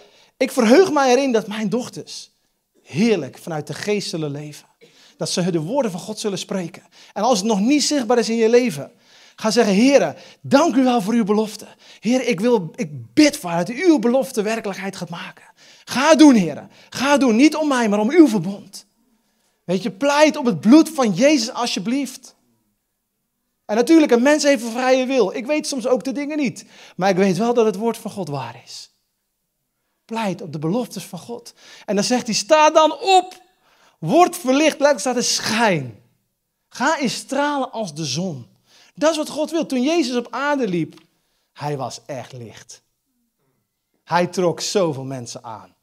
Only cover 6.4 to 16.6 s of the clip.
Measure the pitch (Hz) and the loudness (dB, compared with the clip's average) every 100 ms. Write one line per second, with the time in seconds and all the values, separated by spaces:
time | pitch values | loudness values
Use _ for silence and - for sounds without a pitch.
6.4 | - 196 165 - _ _ - - 220 220 | -8 -8 -8 -14 _ _ -16 -4 0 0
7.4 | 220 196 220 294 - 294 220 240 220 226 | 0 0 2 0 0 -2 0 0 0 0
8.4 | 220 240 254 143 131 _ _ _ - - | 2 4 2 -4 -12 _ _ _ -20 -6
9.4 | 220 214 208 190 254 277 165 - - - | -2 2 2 4 4 4 2 -4 -18 -20
10.4 | 131 269 330 240 254 240 190 233 202 208 | 0 2 4 2 2 0 0 0 0 0
11.4 | 214 - - - - - 208 254 247 175 | -2 -8 -20 -20 -20 -8 -2 0 0 -2
12.4 | 240 233 160 - 170 143 117 - 294 285 | 0 0 -2 -8 -10 -10 -2 4 4 2
13.4 | 175 170 180 247 370 294 226 262 262 - | -4 -4 -4 0 2 2 2 0 -2 -4
14.4 | 202 226 208 185 190 190 170 170 185 - | -4 -4 -6 -8 -10 -10 -12 -14 -16 -20
15.4 | - _ - - - 240 294 320 302 233 | -20 _ -20 -20 -8 0 4 8 8 6
16.4 | 165 139 | 2 -6